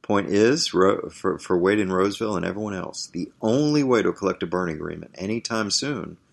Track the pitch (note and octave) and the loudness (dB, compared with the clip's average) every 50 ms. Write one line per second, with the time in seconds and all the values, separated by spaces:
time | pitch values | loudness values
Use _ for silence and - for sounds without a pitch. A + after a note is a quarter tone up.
0 | - - G#2 G2+ G2 - F2+ G2+ G#2+ A#2 C#3 C#3+ - - - F2+ F#2 F#2+ - - | -2 0 0 0 0 2 4 4 6 6 4 2 0 0 2 4 4 4 4 2
1 | - - - - - F#2+ F2+ - - - F#2+ F2+ E2+ F#2+ G#2 G#2+ G2+ F#2 F#2 F#2 | -2 -10 -12 -4 -4 -4 -4 -4 -2 0 0 2 4 4 2 2 0 0 0 0
2 | F#2+ G2+ G2+ - A2+ G#2+ G#2+ F2+ E2+ F2+ F#2 G2+ G#2+ G#2 G2+ F#2 F2 - - - | 0 0 0 -2 -4 -4 -2 -2 -2 -4 -4 -6 -6 -6 -6 -8 -8 -10 -10 -12
3 | - - _ E2+ F2+ - _ _ - A2 A#2 C3+ D3+ D3+ D3 D3+ C#3+ C3 B2 A2 | -14 -10 _ -8 -8 -8 _ _ 0 0 2 2 2 2 2 2 2 4 4 4
4 | G2 F#2+ E2+ - G2+ F#2 F2+ - - E2+ E2+ F2+ F#2 F2 D#2 D2+ D#2+ D#2+ E2 E2 | 4 2 -2 0 -2 -2 -2 -2 -4 -2 -2 -2 -2 -2 -4 -6 -8 -8 -10 -10
5 | D#2+ - _ - F#2 G2 A2 A#2 - - A#2 A2+ A2 G2+ F#2+ - - C#3 D3 A2 | -12 -16 _ -10 -6 -4 -4 -4 -4 -4 -2 -2 -2 0 -2 -2 -2 -2 -6 -6
6 | D#2+ - E2+ - _ _ | -8 -10 -12 -18 _ _